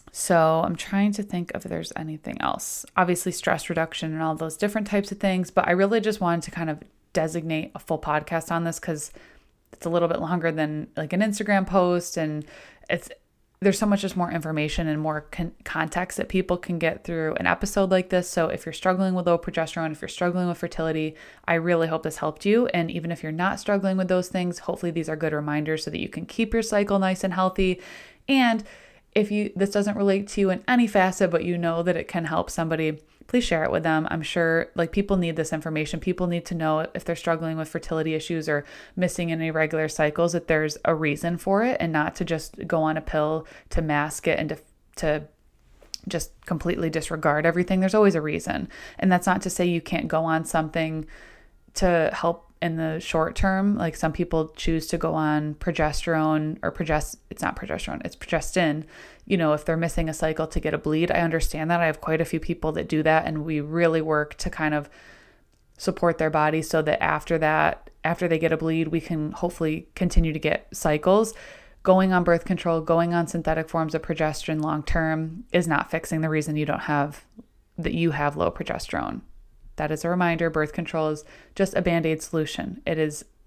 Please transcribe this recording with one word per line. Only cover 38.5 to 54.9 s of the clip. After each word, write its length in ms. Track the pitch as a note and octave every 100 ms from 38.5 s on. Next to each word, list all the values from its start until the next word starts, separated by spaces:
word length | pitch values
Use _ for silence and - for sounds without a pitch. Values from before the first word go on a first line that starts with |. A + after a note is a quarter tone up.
| D3 C#3+ - - -
missing 340 | F3+ - E3+
and 140 | E3
irregular 460 | D#3+ D#3+ D#3 D#3 D#3
cycles, 420 | - D3+ D3+ E3+
that 160 | E3+ -
there's 300 | D#3 D#3 D3+ -
a 100 | D#3+
reason 420 | D#3 D3+ E3+ F3
for 240 | - G3
it 140 | A#3+ -
and 100 | E3
not 240 | D#3 D#3+ -
to 100 | E3+
just 400 | D#3+ - - E3
go 160 | E3
on 120 | D#3 D#3
a 60 |
pill 440 | - D#3 D3+ D#3+ D#3 - -
to 100 | -
mask 480 | D#3+ D3 D3+ - E3
it 100 | D#3
and 100 | D3
to, 80 | D#3 - _ _ -
to 280 | D#3+ D3+ D3+ _ _ _ _ _ - - -
just 240 | E3 - - -
completely 440 | E3 F3 - E3
disregard 560 | D#3 D3+ D#3+ D#3 D3+ E3
everything. 360 | E3+ F3+ F#3+
There's 140 | F#3+ G#3+
always 200 | G#3 E3
a 60 |
reason. 480 | D3+ D#3+ - - - - - -
And 140 | F#3+
that's 160 | F3+ F#3+
not 140 | F#3
to 80 | F#3
say 160 | - F3+
you 160 | E3+
can't 260 | - E3+ E3
go 160 | D#3+
on 220 | D#3+ D#3+ D#3+
something 600 | E3 D#3 E3 D#3+ D#3+ D#3 - - - - _ _
to 380 | - F#3 E3+ D#3+
help 340 | - E3+ E3+ - -
in 140 | E3+ D#3+
the 240 | D#3+ D#3+
short 360 | - D#3+ E3 -
term. 400 | F#3+ F#3+ G3+ G#3
Like, 200 | E3 -
some 180 | D#3+
people 360 | D3+ F3 D#3+ D#3
choose 360 | - - D#3+
to 100 | D#3